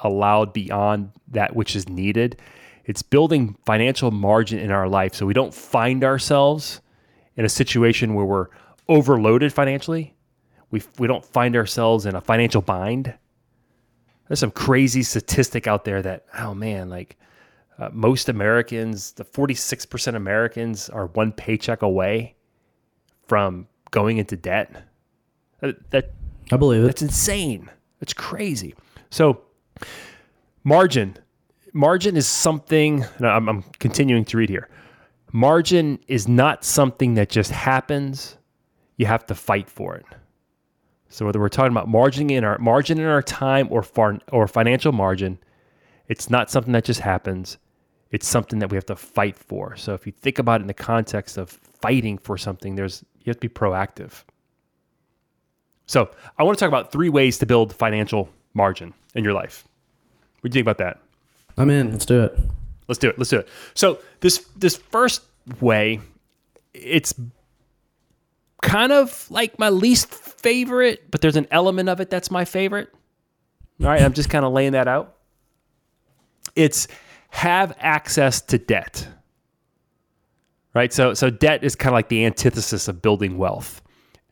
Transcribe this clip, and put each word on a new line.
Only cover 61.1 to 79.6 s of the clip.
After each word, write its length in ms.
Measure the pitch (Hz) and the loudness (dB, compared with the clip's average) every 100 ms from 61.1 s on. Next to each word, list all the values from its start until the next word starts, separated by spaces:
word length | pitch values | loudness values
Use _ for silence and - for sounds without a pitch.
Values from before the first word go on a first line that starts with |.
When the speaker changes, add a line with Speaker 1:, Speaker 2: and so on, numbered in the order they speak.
| _ _ _ _ - | _ _ _ _ 0
Speaker 2:
I'm 120 | 139 | 2
in. 220 | 143 117 | 4 0
Let's 140 | 107 - | -2 2
do 160 | 123 | 2
it. 180 | 110 - - - - - - | 2 0 -2 -4 -12 -14 -10
Speaker 1:
Let's 120 | 120 | -2
do 100 | 123 | 0
it. 80 | - | 0
Let's 120 | 120 | -2
do 80 | 113 | -2
it. 100 | - - - | -2 -14 -14
So 260 | - 190 - - _ | 0 0 0 -8 _
this, 240 | 180 - - - | 0 0 -4 -2
this 220 | 180 - | -2 -2
first 460 | _ 226 247 - _ _ - 120 | _ 0 0 -2 _ _ -18 -2
way, 400 | 123 107 107 110 - _ _ _ _ _ _ | 2 2 0 -4 -10 _ _ _ _ _ _
it's 400 | - 123 160 - - 120 - _ _ _ _ _ _ _ _ _ _ _ _ | -18 -2 -2 -2 -8 -12 -18 _ _ _ _ _ _ _ _ _ _ _ _
kind 300 | - 202 254 | 0 2 4
of, 380 | 285 247 - - | 4 2 -2 -8
like, 260 | 220 226 - | -4 -4 0
my 120 | 214 | 0
least 440 | 190 233 247 - | 4 4 4 0
favorite, 960 | - - - 233 247 247 247 247 - _ | -8 -20 -4 0 0 0 2 2 0 _
but 100 | - | 0
there's 140 | 160 151 | 2 2
an 120 | 143 | 2
element 380 | 160 185 185 185 | 2 2 2 0
of 100 | 180 | -2
it 100 | 185 | -4
that's 220 | 180 - | -6 -4
my 140 | 180 170 | -4 -4
favorite. 440 | 185 196 202 - _ _ _ _ _ _ _ _ - | -2 -2 -4 -10 _ _ _ _ _ _ _ _ -2
All 60 | 139 | 2
right, 140 | 147 | 6
I'm 120 | 139 | 4
just 160 | 139 139 | 2 0
kinda 180 | 151 131 | 0 2
laying 240 | 135 139 | 2 2
that 140 | 135 123 | 2 2
out. 300 | 139 - _ _ _ _ _ _ _ _ _ _ _ _ _ - - | 0 -4 _ _ _ _ _ _ _ _ _ _ _ _ _ -6 0
It's 320 | 151 - - - - - _ | 2 0 -6 -12 -20 -20 _
have 460 | - 175 180 185 - | -4 0 2 0 -2
access 640 | 156 151 - 151 135 - | 0 0 0 2 2 0
to 160 | - 120 | -2 -2
debt. 500 | - 101 - - - - _ _ _ _ | 0 -2 -4 -12 -14 -18 _ _ _ _